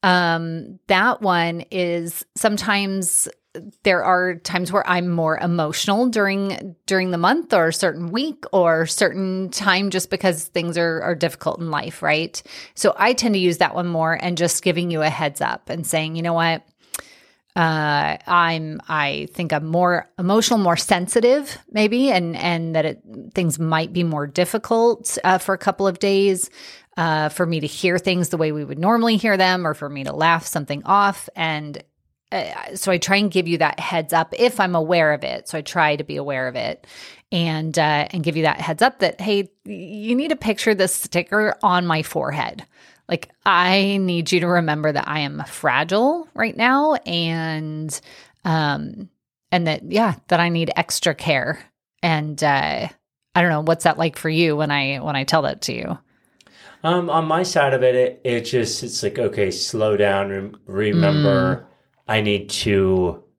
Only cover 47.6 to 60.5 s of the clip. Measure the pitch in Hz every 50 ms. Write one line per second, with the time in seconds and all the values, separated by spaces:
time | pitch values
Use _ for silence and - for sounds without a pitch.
47.6 | 156 156 156 156 156 160 143 - _ - - - - _ _ _ _ 165 160 160
48.6 | 156 147 143 143 - - - - 196 185 _ _ _ _ _ _ _ _ - 180
49.6 | 170 165 156 - - 170 170 208 226 214 170 - _ _ 180 165 170 170 170 165
50.6 | 165 156 - - 165 - - - - 175 151 - - 165 156 135 127 131 156 -
51.6 | - _ _ _ _ _ _ _ - 185 160 151 151 151 151 151 - 147 143 135
52.6 | 135 76 76 - - 156 - _ _ _ _ _ _ _ _ 180 175 180 160 151
53.6 | 156 160 165 160 - 170 156 - 165 165 - - - 156 156 160 175 165 151 147
54.6 | 156 147 147 143 139 135 139 135 - 156 151 139 135 135 - 160 143 139 139 -
55.6 | - - - 120 - - - - _ _ _ _ _ _ _ _ _ _ _ -
56.6 | - - - _ - 160 175 180 175 170 147 165 160 156 156 170 185 175 - 165
57.6 | 143 139 131 127 123 127 123 127 127 127 - - _ 131 120 123 120 - - 127
58.6 | 113 104 - - - 120 - - - 101 - - 120 104 - - 101 95 - -
59.6 | - - - 110 107 107 107 101 104 101 98 98 98 98 98 98 98 104